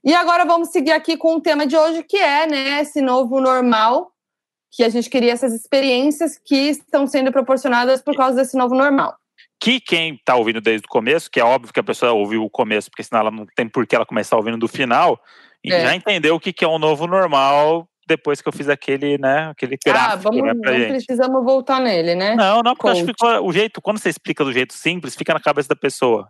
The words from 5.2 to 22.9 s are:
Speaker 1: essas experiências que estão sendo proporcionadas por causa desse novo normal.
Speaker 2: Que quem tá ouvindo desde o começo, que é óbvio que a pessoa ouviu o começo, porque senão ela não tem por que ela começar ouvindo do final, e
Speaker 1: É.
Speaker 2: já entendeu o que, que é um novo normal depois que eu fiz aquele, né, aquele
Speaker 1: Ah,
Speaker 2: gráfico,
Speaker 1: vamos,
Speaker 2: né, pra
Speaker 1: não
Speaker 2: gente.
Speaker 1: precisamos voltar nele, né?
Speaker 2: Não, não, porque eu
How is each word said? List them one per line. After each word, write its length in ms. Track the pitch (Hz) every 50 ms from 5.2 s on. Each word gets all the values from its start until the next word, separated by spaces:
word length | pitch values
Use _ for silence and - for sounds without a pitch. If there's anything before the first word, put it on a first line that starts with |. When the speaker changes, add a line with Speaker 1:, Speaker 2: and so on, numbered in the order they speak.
| 233 240 240
Speaker 1:
essas 220 | 240 - 254 226
experiências 800 | 226 - - - 269 269 269 254 247 262 302 294 294 339 302 -
que 180 | - _ - 285 269 277 294
estão 380 | 294 294 _ _ - 294 277
sendo 260 | 262 - 277 262 269 262
proporcionadas 720 | 269 254 240 262 254 262 277 247 240 247 247 262 254 -
por 120 | 294 285
causa 220 | 277 262 262 262
desse 220 | 247 269 254 - 262
novo 160 | 254 247 247
normal. 420 | 262 269 285 277 269 - - - _ _ _ _ _ - _ _ _
Speaker 2:
Que 220 | - 220 254 254
quem 400 | _ - 180 165 165 160 147 117 _
tá 120 | - 131
ouvindo 240 | 123 113 110 113 113
desde 240 | 104 113 113 107 -
o 40 | -
começo, 400 | - 123 110 123 147 165 - -
que 100 | - 135
é 40 | 117
óbvio 280 | 117 127 135 123 113 -
que 80 | -
a 40 | 110
pessoa 280 | 107 113 - - 123 117
ouviu 320 | 107 101 101 110 110 110
o 60 | 104
começo, 400 | _ - 123 107 110 107 101 -
porque 120 | _ - 117
senão 180 | - - 113 107
ela 80 | 107
não 160 | 107 110 107 98 _
tem 100 | - 123
por 200 | 113 _ 131 117
que 100 | - -
ela 80 | 120 110
começar 320 | - - 110 101 - -
ouvindo 220 | 117 104 113 117 113
do 100 | 113 110
final, 500 | - - 139 123 120 139 170 175 127 - _ _ _ - - _ _ _ _
e 80 | - 185
Speaker 1:
É. 80 | 175
Speaker 2:
já 140 | 165 127 160
entendeu 400 | 185 - 214 208 175 147 151 165
o 60 | 160
que, 120 | - 190 170
que 100 | - 185
é 40 | 165
um 100 | 156 160
novo 280 | 156 156 156 139 160
normal 840 | 170 180 190 190 170 147 139 135 139 143 143 147 156 165 170 165 _ _ _ _
depois 360 | _ 165 151 _ 151 147 143 -
que 60 | 156
eu 40 | 143
fiz 160 | - 147 139
aquele, 480 | 143 135 - - 135 135 143 143 143
né, 320 | 139 135 135 135 151 156 160
aquele 260 | 151 _ - 123 131
Speaker 1:
Ah, 140 | 131 - 220
Speaker 2:
gráfico, 320 | 214 220 214 - 214 190 185
Speaker 1:
vamos, 180 | 208 220 254 262
Speaker 2:
né, 100 | 277 - 233
pra 120 | 214 262 254
Speaker 1:
não 60 | 247
Speaker 2:
gente. 100 | 240 220 269 269 -
Speaker 1:
precisamos 360 | - 254 233 254 254 262 262 247
voltar 360 | 247 269 269 254 - 269 262
nele, 340 | 262 240 202 170 165 170 170
né? 200 | 180 185 202 220
Speaker 2:
Não, 240 | 226 208 190 208 233 233
não, 120 | 240 247
porque 120 | - -
eu 20 | 208